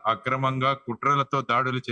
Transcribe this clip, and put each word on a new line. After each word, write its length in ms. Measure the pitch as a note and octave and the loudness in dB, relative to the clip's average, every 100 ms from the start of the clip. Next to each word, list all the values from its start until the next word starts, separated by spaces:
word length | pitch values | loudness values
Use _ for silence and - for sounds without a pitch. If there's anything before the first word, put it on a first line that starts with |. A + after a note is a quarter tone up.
| A2 | -2
అక్రమంగా 680 | A2 B2+ C3 C3 C3 C3 | -2 -2 -2 0 0 0
కుట్రలతో 680 | C3+ - A2+ C3+ C#3+ C3+ C#3 | -2 -6 -2 0 2 0 -2
దాడులు 400 | A#2+ A#2+ C3 B2+ A#2+ | 0 0 0 -2 -4